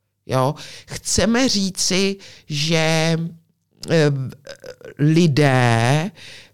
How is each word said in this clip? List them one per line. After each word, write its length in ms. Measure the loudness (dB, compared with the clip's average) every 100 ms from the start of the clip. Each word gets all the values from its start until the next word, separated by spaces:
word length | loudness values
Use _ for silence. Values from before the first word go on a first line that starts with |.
| _ _ -6
Jo? 280 | -2 -2 -4 -12 -20 -16
Chceme 600 | -12 -4 -2 0 2 0
říci, 680 | 0 -4 -4 -2 0 -2 -4 -14 -20 -10
že, 680 | -6 -2 0 0 0 0 -2 -4 -10 _ _ _ _ -2
eh, 200 | 2 2 0 -6 -12 -20 -18 -18 -18 -14 0
lidé, 1120 | 2 4 4 4 4 4 4 2 2 0 -2 -10 -20 -20 -20